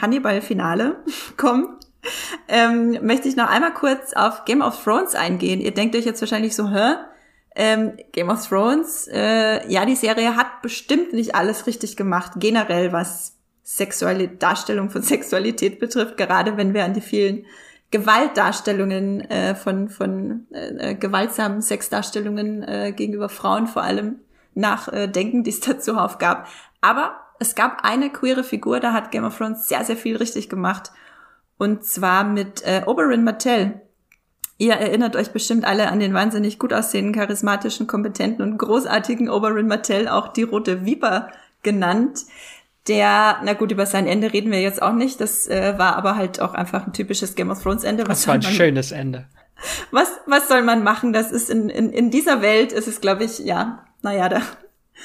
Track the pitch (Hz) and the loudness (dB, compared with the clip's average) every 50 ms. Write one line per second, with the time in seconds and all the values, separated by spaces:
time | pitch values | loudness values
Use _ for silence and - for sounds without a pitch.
0 | - 220 240 277 262 214 202 202 208 - 226 185 - 165 170 185 226 269 320 - | 0 0 0 2 2 0 0 0 -2 -2 -2 -2 0 0 0 0 0 0 -2 -4
1 | - 320 - - - - - - - - 240 254 320 370 - - - - _ _ | -6 -8 -8 -8 -12 -12 -6 -2 0 2 2 2 0 -2 -6 -14 -20 -20 _ _
2 | - 480 - - - - - 320 - - - 233 233 233 233 233 233 233 240 - | -12 -10 -10 -10 -10 -10 -12 -12 -6 0 4 4 4 4 4 2 2 2 0 0
3 | - 220 233 262 - 277 262 262 233 - - 226 320 339 330 - - 277 269 269 | 2 2 2 2 2 0 0 0 2 2 2 2 2 0 0 0 0 0 0 0
4 | - - - - 196 220 226 - - - 233 285 285 240 226 - - 214 214 285 | -2 -4 0 2 2 2 0 -2 -2 0 2 2 2 2 -2 -2 0 0 2 2
5 | 381 359 - - - 170 180 180 180 185 185 185 - - 202 202 208 226 226 233 | 2 0 -2 -2 0 0 0 0 0 0 0 0 -2 -2 0 0 0 2 2 0
6 | 233 233 220 - - 214 233 214 220 220 214 - 214 202 202 196 208 240 311 339 | 0 -2 -2 -2 -4 -2 -2 -2 0 -2 -2 -2 -2 0 2 2 2 2 2 0
7 | - - - _ _ _ _ _ _ _ _ - 214 220 220 220 220 214 214 - | -4 -12 -20 _ _ _ _ _ _ _ _ 0 2 2 4 2 0 -2 -4 -8
8 | - - - - 175 175 214 226 - - 196 190 208 233 269 311 330 320 - - | -16 -8 -4 -4 -2 0 -2 -2 -2 0 0 2 4 4 2 2 0 -2 -4 -8
9 | - - - - 208 214 220 226 220 220 220 214 - - 185 190 196 226 262 247 | -10 -6 -2 0 2 2 2 2 2 2 0 0 -2 -2 0 2 2 2 2 2
10 | - 220 220 226 226 233 233 233 254 254 - - - 240 233 - - - 277 320 | 2 0 2 2 2 2 2 2 0 0 -4 -8 -10 -8 -8 -8 -2 0 0 0
11 | 349 - - 226 233 220 - 196 175 202 214 - - 247 233 - - 208 - - | 0 0 -2 -2 -2 0 0 0 0 0 -2 -2 -4 -6 -4 -4 -6 -6 -4 -4
12 | 196 196 180 180 180 - - 175 175 214 220 233 214 - 170 175 180 180 175 170 | -2 0 0 0 -2 -4 -4 -2 0 2 2 2 2 2 0 0 0 0 0 -2
13 | 175 170 - - - - - _ _ _ _ _ _ - - - 196 196 - - | -2 -4 -6 -10 -12 -14 -16 _ _ _ _ _ _ -10 -6 -4 -4 -4 -4 -2
14 | 180 180 185 190 185 180 180 - - - 196 - - - 214 202 196 196 - - | 0 0 0 0 0 -2 -2 -2 0 0 0 0 -2 -2 -2 -2 -2 -2 -4 -4
15 | - - 285 277 - - - 185 185 226 226 - - 196 196 - - 233 - 254 | 0 0 0 0 0 -2 -2 0 0 0 -2 0 -2 -2 0 -2 -4 -2 0 -2
16 | 214 233 - - 196 170 180 196 202 214 208 208 202 190 196 214 190 175 196 214 | -2 -2 -2 -4 0 2 2 2 2 2 0 0 0 0 2 0 0 0 -2 -4
17 | - - - 208 202 196 202 220 - - - - - - - _ _ _ - 214 | -4 -2 0 2 2 2 0 -4 -8 -14 -20 -20 -20 -20 -20 _ _ _ -2 0
18 | 202 226 220 226 277 294 294 - 202 180 202 - - 214 202 196 190 190 190 190 | 4 4 4 6 4 2 2 2 2 2 0 -2 -2 -2 0 0 0 0 0 -2
19 | 196 196 196 202 - - 220 190 185 185 196 196 - 208 190 190 196 208 202 - | -2 -2 -4 -4 -6 -4 -2 -2 0 0 -2 -2 -4 -4 -2 -2 -4 -4 -4 -4
20 | 196 190 190 190 196 - 214 233 233 - - - 82 - - - - - 196 190 | -4 -4 -2 -4 -4 -6 -6 -8 -10 -12 -12 -10 -10 -10 -8 -6 -6 -6 -4 -4
21 | 202 196 196 190 202 226 - - 220 208 202 208 214 - 208 202 - - - 208 | -4 -2 0 0 -2 -2 -2 -2 -2 -2 -2 -2 -2 -2 -4 -4 -4 -4 -4 -4
22 | 202 - - 214 208 208 208 208 208 214 214 214 202 202 208 202 202 202 202 202 | -4 -4 -6 -4 -4 -4 -4 -4 -4 -4 -4 -6 -6 -6 -6 -4 -4 -4 -4 -4
23 | 208 208 208 208 208 196 - - - 196 196 214 226 226 - 214 185 185 190 208 | -4 -4 -4 -4 -6 -8 -8 -4 -2 0 0 0 0 -2 -2 -2 -2 0 -2 -2
24 | 208 214 247 - - _ _ _ _ _ _ 185 208 208 202 208 - - - 202 | -2 -4 -6 -8 -12 _ _ _ _ _ _ -2 0 0 0 -2 -4 -6 -4 -4
25 | 202 190 202 185 190 220 233 247 226 226 208 - - 247 277 - - - 220 220 | -4 -2 -2 -2 -2 0 0 0 0 0 -4 -4 -2 -4 -4 -2 -2 -2 0 0
26 | 180 - - - 185 175 180 - - - - - - - _ _ - 190 233 262 | 0 -2 -2 0 0 0 0 0 -4 -12 -20 -20 -20 -20 _ _ 2 2 2 2
27 | 302 339 - - - - _ _ 233 - - - 214 254 - - - 208 220 254 | 0 -4 -6 -10 -18 -20 _ _ -4 -4 2 2 2 0 0 0 0 0 2 2
28 | 277 285 285 - - 254 262 262 254 - - 208 - 220 240 247 240 240 226 226 | 0 -2 -2 -2 0 0 0 0 0 -2 -6 -4 -2 -2 0 0 0 0 0 0
29 | 220 - - 226 220 220 214 - 226 220 220 226 - - - 254 226 - 226 226 | -2 -2 -4 -4 -4 -4 -4 -4 -6 -6 -4 -6 -4 -2 -2 -2 -2 -2 -4 -4
30 | - 233 226 220 247 233 - 220 208 - - 190 180 180 196 190 - - - - | -2 -4 -2 -2 -2 -2 -4 -6 -8 -6 -6 -2 -2 -2 -2 -4 -8 -16 -20 -20
31 | - - - - - - _ _ _ _ _ _ 190 208 214 208 - - - 180 | -20 -20 -20 -20 -20 -20 _ _ _ _ _ _ 0 0 0 0 -2 -6 -4 -2
32 | 190 180 180 190 202 208 208 202 196 196 202 - - - 185 190 185 196 240 302 | 0 2 2 2 2 2 0 0 -2 -4 -6 -6 -2 0 0 0 0 0 0 2
33 | 320 285 247 233 233 226 214 226 - 262 240 226 190 202 208 - - _ _ _ | 2 4 4 4 4 2 2 0 0 2 2 2 2 0 -2 -6 -14 _ _ _
34 | _ _ _ _ _ _ _ _ - - _ - 208 233 220 - 214 202 - 214 | _ _ _ _ _ _ _ _ -14 -14 _ 0 2 4 4 4 2 2 2 2
35 | 240 226 - - 214 214 - - - - 233 233 208 - 196 208 214 - - 208 | 2 2 2 0 -2 -2 -2 -4 -2 0 0 2 2 2 2 2 2 2 2 2
36 | 208 196 190 185 196 220 220 208 208 208 214 - - - 226 214 226 - - 202 | 2 2 2 2 2 2 2 0 0 -2 -2 -2 -2 0 0 0 0 0 -2 -2
37 | 196 202 214 220 208 202 208 202 - 202 202 202 - 226 214 - - 226 - 214 | 0 0 0 -2 -2 -2 -2 -2 0 0 0 0 -2 -4 -4 -4 -4 -2 -2 -2
38 | 208 214 208 - 196 196 226 226 196 202 214 214 - 196 214 247 262 - - 220 | -2 -2 -2 -2 -2 -2 -2 -2 -2 -2 -2 -2 0 2 2 2 2 2 0 -2
39 | - - 240 226 247 226 214 208 214 220 214 214 214 220 202 208 214 - 208 196 | 0 -2 0 0 0 0 2 0 2 2 2 2 2 0 0 0 0 0 0 0
40 | 220 226 - 196 - - - - 226 226 208 208 214 202 185 185 185 202 269 302 | 2 2 0 0 -2 -2 -2 -2 0 0 0 -2 0 0 -2 -2 0 -2 0 0
41 | - 226 185 196 - - - - - _ _ _ - 214 208 196 185 175 180 214 | 0 0 0 0 -2 -6 -12 -20 -20 _ _ _ -2 0 0 2 2 2 2 2
42 | 240 277 - - - - - - - - - - _ _ _ _ _ - 214 208 | 2 0 0 -6 -12 -14 -18 -20 -20 -20 -20 -20 _ _ _ _ _ 0 2 4
43 | 202 208 202 208 214 214 208 - - 202 208 202 220 202 214 190 196 196 - 196 | 4 6 6 6 6 4 4 2 0 -2 0 0 0 0 2 0 0 0 0 0
44 | 196 - 180 214 208 220 - 202 208 226 208 190 185 196 196 - - 190 220 233 | 2 2 2 2 2 2 0 0 0 2 2 2 2 0 0 0 0 2 2 2
45 | 247 269 262 - 214 214 - - - - - 190 190 196 202 202 180 185 - - | 2 0 0 -2 -4 -2 -2 -2 -2 0 0 0 2 0 2 2 2 2 2 2
46 | 185 190 202 214 190 185 185 - 190 185 - - 180 180 - 196 190 - 170 - | 0 0 0 0 -2 -2 -2 -4 -4 -4 -2 -4 -4 -2 -4 -4 -4 -4 -6 -6
47 | 202 - 196 - - 190 - - - 139 196 190 - 190 196 226 - 202 208 220 | -4 -4 -2 -4 -4 -4 -4 -4 -2 -2 -4 -2 -2 -2 -2 0 -2 -2 -2 0
48 | 226 202 190 - - - 143 - - 185 202 202 175 156 139 135 131 - - 147 | 0 0 0 0 2 4 4 2 2 2 4 4 6 6 4 2 0 -2 -6 -6
49 | 139 135 127 127 - - _ _ _ _ _ - - - - - - - - 247 | -6 -6 -6 -8 -10 -16 _ _ _ _ _ -14 -10 -10 -8 -10 -8 -2 2 2
50 | 349 - - - - - 277 285 - - 269 254 240 233 233 226 208 208 220 - | 2 2 0 -6 0 2 2 4 6 6 4 6 6 4 4 4 4 2 2 2
51 | - 240 220 220 220 226 - 240 226 - 226 226 214 214 - - 226 220 - - | 0 2 2 2 0 0 -2 -4 -2 0 0 0 0 0 0 0 0 0 2 2
52 | 240 233 233 269 302 339 285 233 196 208 214 220 220 226 - 214 214 233 214 - | 2 4 4 2 4 4 2 4 4 6 6 6 4 4 0 -2 -4 -4 -6 -2
53 | - 196 196 190 226 226 - - - 202 175 - 202 226 233 - - _ _ _ | 0 0 0 0 0 -4 -4 -6 -4 -2 -2 -2 -2 -4 -6 -10 -16 _ _ _
54 | - 202 202 196 180 180 175 165 - - - - - - _ _ _ _ _ - | -6 -4 0 0 0 2 0 0 -2 -4 -10 -16 -20 -20 _ _ _ _ _ -20
55 | - | -20